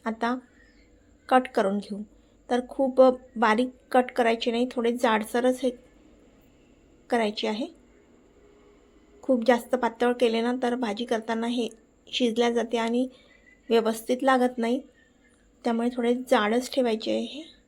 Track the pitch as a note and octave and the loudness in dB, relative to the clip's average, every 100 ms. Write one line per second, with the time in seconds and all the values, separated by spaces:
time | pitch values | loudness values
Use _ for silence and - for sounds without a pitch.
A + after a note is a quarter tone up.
0 | A3+ A3 A#3 B3+ - _ _ _ _ _ | -8 -4 -4 -4 -8 _ _ _ _ _
1 | _ _ - C4 B3+ - G3 G3+ G3 G3+ | _ _ 2 2 2 0 0 -2 -6 -12
2 | G#3+ - _ _ - B3 B3+ - C4+ C4 | -12 -18 _ _ -4 -4 -4 -2 0 6
3 | C4 B3+ - A3 A3+ G#3+ B3+ - _ B3+ | 6 6 -10 0 2 2 0 -6 _ 0
4 | B3 - A#3 A3+ B3 A#3 B3+ B3+ A#3 A#3+ | 2 0 0 0 -2 -2 -2 -2 -2 0
5 | A#3+ A3 G#3+ A#3+ B3+ B3+ B3+ B3 - _ | 0 0 0 0 0 0 -4 -6 -20 _
6 | - _ _ _ _ _ _ _ _ _ | -20 _ _ _ _ _ _ _ _ _
7 | _ A#3+ G#3+ G#3+ A3 G#3 E4 - _ _ | _ -2 -2 -4 -6 -4 -8 -12 _ _
8 | _ _ _ _ _ _ - _ _ _ | _ _ _ _ _ _ -20 _ _ _
9 | _ - - B3+ A3+ A#3 - B3+ A#3+ A3+ | _ -16 0 2 4 2 0 -2 -2 0
10 | B3 A#3+ A#3+ A3+ A#3 B3+ B3 A#3+ A#3+ G#3 | 0 2 0 2 -2 -2 -2 -2 -4 -4
11 | A#3+ A3+ A3 A3+ A#3 A#3+ A3+ - _ _ | -4 -4 -2 -4 -2 -4 -4 -8 _ _
12 | - - B3 A3 A#3+ A#3+ A#3 A#3 A3+ A#3+ | -10 -2 0 2 0 0 -2 -2 -2 -2
13 | B3+ - _ _ _ _ - A3+ A3 A3+ | -2 -6 _ _ _ _ 0 0 2 -4
14 | - B3+ C4+ C4 B3 B3 A#3 C4+ - _ | -4 -2 2 2 2 0 -2 -2 -6 _
15 | _ _ _ _ _ _ B3 A3+ A#3+ B3 | _ _ _ _ _ _ -4 -2 -2 -2
16 | A#3 B3 B3+ B3 G#3 A#3 B3+ - B3 A3 | 0 -2 2 2 2 0 -2 -2 0 -2
17 | A3+ A3 A#3 C4+ E4 - | -2 -4 -4 -10 -16 -20